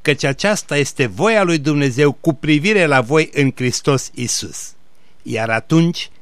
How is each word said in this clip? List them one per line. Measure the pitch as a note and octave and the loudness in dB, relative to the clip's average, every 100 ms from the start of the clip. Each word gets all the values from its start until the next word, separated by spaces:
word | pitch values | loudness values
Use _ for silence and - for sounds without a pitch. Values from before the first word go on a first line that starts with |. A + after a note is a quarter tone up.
căci | - C#3+ | -2 0
aceasta | C#3 C#3 G3+ G#3 - D3 | -2 0 -2 -2 -2 -2
este | C#3 - B2+ | -2 -2 -2
voia | F#2 G#3 A3 | 0 2 2
lui | F#3 E3 | 2 0
Dumnezeu | C#3 D3 C#3 A#2+ D3 | 0 0 0 2 2
cu | B2 E3 | 2 -2
privire | C#3+ D3+ D3+ F#3 G#3 D#3+ | -2 2 2 2 2 4
la | C3 | 2
voi | A#2 D#3 D#3 | 2 2 2
în | C#3+ C3+ - | 0 0 0
Hristos | B2+ - - C3+ - | -2 -2 0 0 -2
Iisus. | - A#2+ - E2+ - - - - - - - | -8 -6 -6 -8 -12 -14 -16 -20 -20 -20 -16
Iar | - A2 A2+ | -6 -4 0
atunci | A2+ - D#3+ E3+ E3+ - - | -2 2 4 4 0 -10 -14